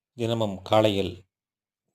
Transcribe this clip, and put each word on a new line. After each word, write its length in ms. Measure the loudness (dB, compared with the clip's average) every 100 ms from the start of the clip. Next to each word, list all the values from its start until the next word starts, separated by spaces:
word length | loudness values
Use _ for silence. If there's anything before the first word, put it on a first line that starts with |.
| _ -6
தினமும் 480 | -4 -2 -2 -6
காலையில் 680 | 0 2 4 2 -4 -8 -18 _ _ _ _ _ _